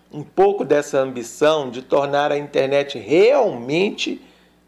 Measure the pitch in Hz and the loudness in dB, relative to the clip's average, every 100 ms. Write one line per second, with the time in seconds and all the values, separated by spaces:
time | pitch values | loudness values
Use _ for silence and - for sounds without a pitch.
0 | _ 147 143 - 196 202 139 147 143 143 | _ -16 -6 2 2 2 0 0 2 -2
1 | 135 127 113 - 151 156 131 120 127 151 | -2 -6 -12 0 0 2 -2 -10 -2 -2
2 | 139 143 147 147 147 143 135 139 139 123 | 0 0 0 -2 -2 -2 0 0 -2 -8
3 | 101 156 220 285 214 127 120 160 202 - | 0 4 6 4 2 -2 -4 -2 -2 -4
4 | - - - _ _ _ | -8 -8 -14 _ _ _